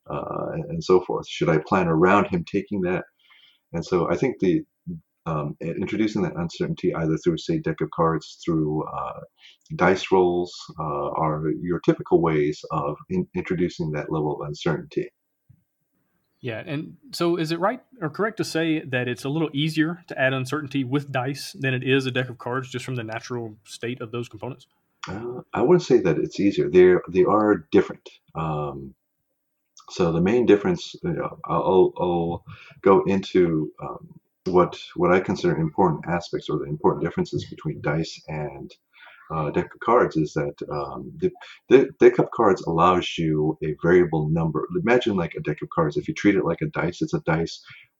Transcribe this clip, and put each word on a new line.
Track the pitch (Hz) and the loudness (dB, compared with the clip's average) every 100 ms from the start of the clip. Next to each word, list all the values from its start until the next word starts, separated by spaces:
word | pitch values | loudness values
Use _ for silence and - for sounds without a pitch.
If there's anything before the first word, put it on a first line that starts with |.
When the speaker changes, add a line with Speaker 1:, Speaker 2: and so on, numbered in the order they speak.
| - | -10
Speaker 1:
uh, | - - - - | -8 -6 -6 -6
and, | 156 156 | -6 -8
and | 85 | -6
so | - 92 | 2 2
forth? | - 55 - | 2 -6 -6
Should | - 82 | -4 0
I | 80 | 0
plan | - 95 87 | 2 0 2
around | 80 90 101 95 | 4 6 4 2
him | 90 82 | -2 -2
taking | 101 98 - | -6 -4 -4
that? | 90 90 - _ _ _ _ _ _ | -2 -4 -6 _ _ _ _ _ _
And | 85 | -8
so | - 90 82 | -2 0 0
I | 85 | 0
think | - - | 0 0
the, | 95 80 - _ - - _ _ - | 2 2 -2 _ -14 -14 _ _ -6
um, | - 73 76 | -4 -4 -8
i-, | 85 | -8
introducing | 80 92 101 110 107 | -6 -4 -2 -2 0
that | 90 - | -2 -2
uncertainty | 85 - 82 82 90 | -6 -4 -6 -2 -2
either | - 160 - | 0 0 0
through, | - - | 0 -2
say, | - 80 | -2 -2
deck | 80 80 | -2 -4
of | 78 | -4
cards, | - 82 80 - - - | 0 0 0 -6 -12 -2
through, | 80 78 151 | -2 0 -2
uh, | 73 - 131 - - _ - _ - 78 | -4 -8 -10 -12 -16 _ -20 _ -12 0
dice | 87 95 - | 2 2 2
rolls, | 92 90 87 90 - - 78 | 4 4 2 -4 -8 -16 -8
uh, | 78 71 71 | -6 -4 -4
are | - 80 76 78 - | -2 -2 -2 -4 -4
your | 85 82 | -4 -4
typical | - - - 90 | 0 0 2 2
ways | 82 78 73 73 - | 4 2 0 -4 -6
of | 78 71 76 - | -6 -4 -8 -6
in-, | 92 - - | -4 -4 -6
introducing | - 87 87 - 80 | -4 -2 -2 -2 -6
that | 76 - | -6 -4
level | 78 76 73 | -2 -2 -4
of | 76 | -8
uncertainty. | 76 85 76 - - 370 _ _ _ _ _ _ _ _ _ _ _ _ _ | -6 -4 -4 -4 -6 -6 _ _ _ _ _ _ _ _ _ _ _ _ _
Speaker 2:
Yeah, | 127 110 | -10 -8
and | - 147 165 - 269 | -8 -8 -8 -16 -14
so | - 175 175 | -2 0 0
is | 160 | -2
it | 165 | 0
right | 190 254 _ 254 | 0 -2 _ -8
or | 160 | -8
correct | 151 214 214 | -2 -4 -2
to | |
say | 160 160 165 156 | -4 -2 0 -2
that | 147 127 123 | -2 -4 -2
it's | 123 | -4
a | 135 | -4
little | 151 156 | -2 -2
easier | 139 156 156 156 175 - | 0 -2 0 0 -2 -10
to | - | 0
add | 131 | 0
uncertainty | 131 127 151 143 139 | 0 -2 -6 -4 -4
with | 127 143 143 | -2 -2 -2
dice | 131 127 143 - - | -4 -4 -6 -10 -6
than | 135 | -2
it | 127 | -2
is | 131 135 131 | 2 2 2
a | |
deck | 127 123 | -2 -4
of | 117 | -6
cards, | 123 127 131 | -6 -6 -6
just | 123 - | -10 -8
from | |
the | 123 | -8
natural | 110 110 - 123 113 107 | -6 -10 -8 -8 -10 -14
state | - - 117 127 | -20 -10 -8 -8
of | 117 | -8
those | 123 117 | -8 -8
components? | 107 117 135 _ _ _ _ - | -10 -12 -12 _ _ _ _ -12
Speaker 1:
Uh, | 95 120 123 - | -10 -10 -12 -8
I | - | 0
wouldn't | 127 175 | 4 4
say | - 123 | 6 4
that | 92 76 | 4 0
it's | - - | -2 0
easier. | 98 - - | 0 2 4
They're, | 90 90 90 - | 8 8 8 2
they | 90 | 2
are | 90 104 107 98 - | 4 4 4 2 4
different. | 101 - - - _ _ 80 | 2 2 -4 -16 _ _ -6
Um, | 80 76 71 69 67 - _ _ _ _ _ _ _ _ - | -4 -4 -6 -8 -14 -18 _ _ _ _ _ _ _ _ -12
so | - 87 | -2 0
the | 82 | 2
main | 90 120 107 | 2 4 6
difference, | 101 95 85 - - | 6 4 -2 -4 -10
you | 90 | -6
know, | 80 - - - | -4 -6 -8 -4
I'll, | 82 | -2
I'll, | 85 92 90 - | 4 6 6 2
I'll | 90 87 85 85 - - - - | -2 -2 -2 -6 -12 -20 -20 -2
go | 98 95 92 | 4 4 4
into, | 98 92 95 87 80 76 - | 0 2 2 4 2 -4 -8
um, | 71 64 - - _ _ - | -12 -12 -16 -20 _ _ 0
what, | 90 85 - - - | 2 2 0 -12 0
what | 87 | 4
I | 92 | 4
consider | 92 95 - 147 | 2 0 0 0
important | 165 - 180 76 - | -2 2 2 2 -4
aspects | 85 - - - | -6 -4 -10 -4
or | 78 | -6
the | 143 | -4
important | 151 - 147 | -2 0 0
differences | 165 - 170 - - | -2 -2 -4 -4 -8
between | 165 160 147 | -10 -8 -6
dice | - 80 80 - - | -4 -2 -4 -8 -10
and, | 78 73 69 - - _ _ - - - | -8 -8 -10 -16 -20 _ _ -20 -20 -10
uh, | 80 73 | -4 -2
deck | 85 85 | -2 -4
of | - | -6
cards | - 117 90 80 | 2 4 4 0
is | 78 | -2
that, | 156 147 143 143 | -2 -4 -6 -8
um, | 147 139 131 131 156 | -8 -8 -10 -14 -4
the, | 180 - - - - | -4 -4 -20 -12 6
the | 127 - - | 6 6 6
deck | 117 - | 6 6
of | - | 0
cards | - 110 92 | 2 4 4
allows | - 82 87 90 82 - | 0 2 4 4 0 -2
you | 80 78 76 78 | 0 0 0 -2
a | 78 76 | -6 -2
variable | 85 90 85 78 76 | 4 6 6 2 0
number. | 82 80 76 - 90 | 0 0 -2 -4 -2
Imagine, | 101 123 - 98 | 2 2 2 -2
like, | 82 - | -2 -6
a | |
deck | 156 - | -6 -6
of | - | -6
cards. | - 113 76 | -2 -2 -2
If | - | -6
you | |
treat | 156 202 196 | 0 2 2
it | 165 | 2
like | 165 | -2
a | 156 | -4
dice, | 147 156 175 | -2 -4 -2
it's | 156 160 | -4 -4
a | |
dice | 165 160 165 - - - _ _ | 0 0 -2 -6 -18 -20 _ _